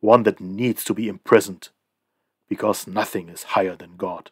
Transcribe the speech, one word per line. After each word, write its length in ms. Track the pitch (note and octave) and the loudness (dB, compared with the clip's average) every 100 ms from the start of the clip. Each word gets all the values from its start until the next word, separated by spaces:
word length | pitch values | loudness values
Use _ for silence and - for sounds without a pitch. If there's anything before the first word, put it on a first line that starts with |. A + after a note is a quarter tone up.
one 240 | G#2+ A#2+ | 8 6
that 160 | G#2+ F#2+ | 6 0
needs 440 | F#2 F#2+ B2 G#2+ - | -8 -4 -2 -2 -4
to 80 | |
be 140 | G#2+ A2 | -4 -4
imprisoned, 640 | F#2+ - A2 G2+ F#2 - _ _ _ _ _ _ _ _ | -8 2 4 4 -10 -18 _ _ _ _ _ _ _ _
because 400 | - G#2+ G2+ - | -4 -2 -2 -4
nothing 420 | F#2+ G#2 G#2 E2+ | -6 -4 -6 -10
is 140 | E2+ | -18
higher 320 | - - F#2+ F2 | -4 -2 -2 -4
than 220 | F2 F2 | -18 -10
God. 340 | F#2 F2 - | -10 -10 -16